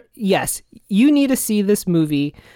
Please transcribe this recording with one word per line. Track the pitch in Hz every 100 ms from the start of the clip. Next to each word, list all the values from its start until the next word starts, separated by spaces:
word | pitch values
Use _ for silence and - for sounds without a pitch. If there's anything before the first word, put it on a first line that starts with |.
| _ -
yes, | 202 175 - - _ - -
you | 202 269
need | 294 277
to | 254
see | - 214
this | 196 208 -
movie | 170 156 147 143 - -